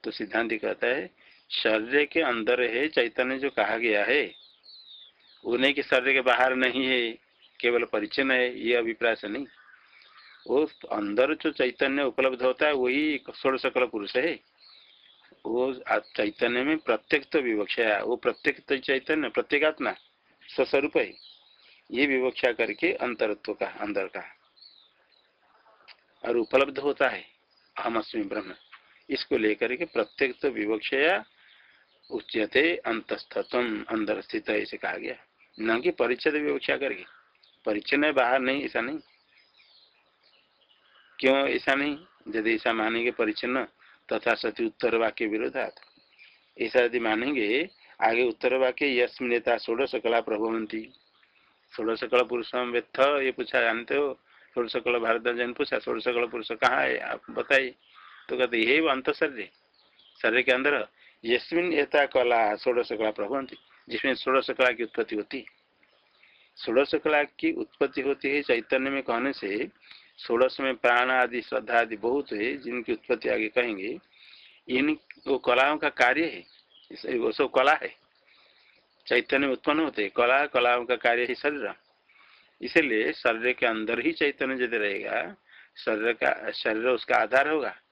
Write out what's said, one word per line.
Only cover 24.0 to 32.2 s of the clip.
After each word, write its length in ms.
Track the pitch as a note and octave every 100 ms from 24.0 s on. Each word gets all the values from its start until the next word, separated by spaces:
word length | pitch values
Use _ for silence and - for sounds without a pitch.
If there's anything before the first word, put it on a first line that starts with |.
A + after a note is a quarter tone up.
| F#2+
का, 280 | G2 F#2 - _ _ - _ _ _ _ _ _ _ _ _ _ _ - - _ _ -
और 120 | A#2+
उपलब्ध 420 | A2 C3+ C#3 C#3
होता 300 | C#3+ C#3 C3+
है, 160 | G2+ - _ _ _ _ -
अहम 200 | - A#2
अस्मि 260 | A2+ A#2+
ब्रह्म। 300 | G2 G#2 F#2+ F2+ _ - _ _ _
इसको 280 | C3+ - B2+
लेकर 380 | G#2+ G#2 A#2 B2+
के 100 | E3+
प्रत्यक्त्व 640 | - A3 - C3+ B2 C#3+
विवक्षया 800 | A2+ G#2 A2 - C3+ D3+ G3 A3 _ _ - _ _ _ _ _
उच्यते 680 | -